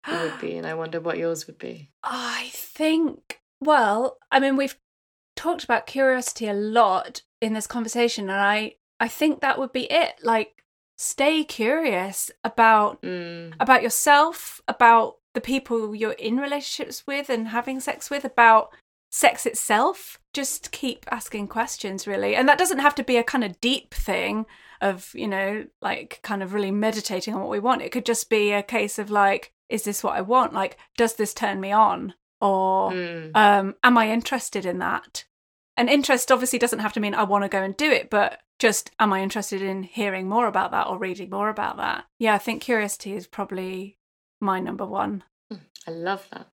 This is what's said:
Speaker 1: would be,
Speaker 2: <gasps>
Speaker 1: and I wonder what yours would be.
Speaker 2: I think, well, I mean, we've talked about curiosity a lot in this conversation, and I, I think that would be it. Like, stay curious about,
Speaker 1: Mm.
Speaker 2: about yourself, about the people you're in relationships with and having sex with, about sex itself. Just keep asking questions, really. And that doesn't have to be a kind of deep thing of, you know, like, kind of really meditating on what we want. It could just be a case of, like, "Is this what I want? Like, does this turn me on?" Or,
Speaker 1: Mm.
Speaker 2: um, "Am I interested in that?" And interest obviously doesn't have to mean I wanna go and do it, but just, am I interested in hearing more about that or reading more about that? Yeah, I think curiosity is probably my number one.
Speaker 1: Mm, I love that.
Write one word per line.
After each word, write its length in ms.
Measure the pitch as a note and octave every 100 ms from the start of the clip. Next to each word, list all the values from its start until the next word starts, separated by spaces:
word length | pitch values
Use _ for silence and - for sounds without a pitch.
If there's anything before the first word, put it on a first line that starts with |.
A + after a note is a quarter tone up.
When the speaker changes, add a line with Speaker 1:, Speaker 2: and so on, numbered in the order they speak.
| -
Speaker 1:
would 320 | E3+ D#3+ D#3
be, 160 | E3
Speaker 2:
<gasps> 20 | E3+
Speaker 1:
and 100 | D#3+
I 80 |
wonder 240 | D#3+ E3 E3
what 160 | E3 E3
yours 300 | E3 E3 -
would 100 | -
be. 320 | - D#3+ C#3+ _
Speaker 2:
I 460 | - B3 B3 B3+ B3+
think, 880 | - - - D#4 D#4+ D#4 - _ - _ _
well, 580 | C#4+ D4 A3 G#3+ B3+ - _
I 80 | C4+
mean, 160 | C#4
we've 220 | C4+ C4+ - _ _ _ _ _
talked 280 | - E4 F4
about 240 | - A#3 -
curiosity 600 | C4+ C4+ B3+ B3 - G#3+
a 60 |
lot 720 | G3+ G#3+ A3+ A3 F#3+ - - _ _
in 120 | A3
this 140 | A3 -
conversation, 600 | A#3+ A3 A#3+ A#3+ A#3 G3
and 100 | G3
I, 360 | G3+ G#3+ A3 _ _ _
I 80 | A#3
think 320 | - D4+ -
that 180 | C4+ C4
would 140 | C4+
be 180 | B3+ -
it. 240 | D#4+ - -
Like, 400 | A3+ A3 - _ _ _ _ -
stay 460 | - - C#4 D#4+
curious 840 | D4+ - A3 D#4 D#4 F#3 F#3+ - - -
about, 580 | A3+ - A3+ G#3+ G#3 -
Speaker 1:
Mm. 520 | - F3+ E3+ E3+ E3 -
Speaker 2:
about 220 | C4 B3+
yourself, 760 | A#3 - D4 C#4+ D#4+ E4+ - - -
about 480 | - A#3+ A3+ A3 - _
the 60 | A#3
people 560 | A#3 C4 - A#3 G#3+
you're 160 | G#3+ A3
in 240 | - - B3
relationships 680 | C#4+ C#4+ C#4 - C4 B3+ -
with 220 | C#4 C#4
and 180 | A#3+ A3+
having 300 | A3+ A#3+ C4
sex 300 | C#4+ - -
with, 160 | C#4+
about 480 | C4+ - A3+ A3 - - _ _ _
sex 360 | - D4 A3
itself. 760 | A#3 - - G#3+ D4 F#4 - - _
Just 380 | - C4+ - -
keep 340 | - C4 - -
asking 380 | A3+ - G#3+ G3+
questions, 580 | A3+ B3+ - G3+ F#3+
really. 300 | - G3 G3+
And 140 | G#3+ C4
that 80 | D4+
doesn't 220 | F4+ C#4
have 160 | C#4+
to 80 | C#4
be 120 | C4
a 80 | A#3+
kind 220 | A#3 C4+
of 160 | G#3+ F3
deep 320 | A#3 C4+ _
thing 520 | - - F#3 F#3 G#3+ A3 - - -
of, 300 | G3+ F#3 -
you 140 | - G#3+
know, 360 | G3 G3 G#3+ - _
like, 380 | - G#3 - -
kind 220 | - G3+
of 100 | F#3
really 180 | G#3 G3
meditating 600 | G3+ A3 G#3+ - F#3 G#3+
on 60 | F#3+
what 100 | -
we 100 | G#3
want. 220 | A3+ B3+
It 100 | -
could 120 | B3
just 240 | - A3+ -
be 220 | A3 G#3
a 100 | G3+
case 380 | G3+ A#3 G#3 -
of, 100 | G#3
like, 440 | G#3 G3 G3 - _ _
"Is 140 | G#3+
this 200 | G#3 G3+
what 140 | G3+ -
I 40 |
want? 300 | F#3+ B3+ A#3
Like, 240 | G3 F#3+ - _ -
does 160 | A3+
this 200 | A3+ G#3
turn 280 | - G#3 G3
me 100 | F#3+
on?" 420 | G#3 G#3 F3+ F#3+ - _ _
Or, 500 | G3+ F#3+ F#3+ F#3+ F#3+
Speaker 1:
Mm. 400 | F#3 F3 E3+ D#3
Speaker 2:
um, 400 | F#3 G#3 G3+ F#3+ -
"Am 120 | B3 A#3+
I 120 | A3
interested 560 | A#3 - B3+ - G3+
in 140 | F#3 F3+
that?" 440 | F3 - - - - _ _ _ _ -
And 120 | A#3+
interest 400 | C#4+ C4+ B3 -
obviously 300 | B3+ B3+ A#3+
doesn't 200 | A#3 G#3+
have 120 | G#3+
to 60 | A#3
mean 160 | G#3
I 80 | G#3
wanna 240 | G3+ G3+ G3
go 160 | G3
and 140 | F#3+ G3
do 120 | D4+
it, 200 | A#3+ -
but 320 | G#3 G3 - _ _
just, 320 | A3 G3+ - -
am 140 | G#3+
I 80 | F#3+
interested 400 | F#3+ G#3+ G3+ F#3+
in 220 | G3 F#3+
hearing 440 | F#3+ A#3 G#3 F#3+ F#3+
more 180 | A3 A#3
about 240 | F#3+ F#3
that 160 | - -
or 100 | F#3+
reading 320 | F#3+ F#3 F#3+
more 180 | G3 G#3
about 300 | G#3 G3+ -
that? 260 | - - - _
Yeah, 140 | A3+
I 40 | G#3
think 240 | A#3 A3
curiosity 520 | - A#3 G3+ - G3
is 120 | G3 F3
probably 680 | - G3 F#3+ F#3 F#3+ G3+ _ _ _ _ _
my 180 | G3 F#3
number 260 | F3+ -
one. 380 | G#3 G3 G3+ G3+ _ _ _
Speaker 1:
Mm, 100 | G3 _ - -
I 40 |
love 360 | E3 F3 G3 -
that. 140 | - -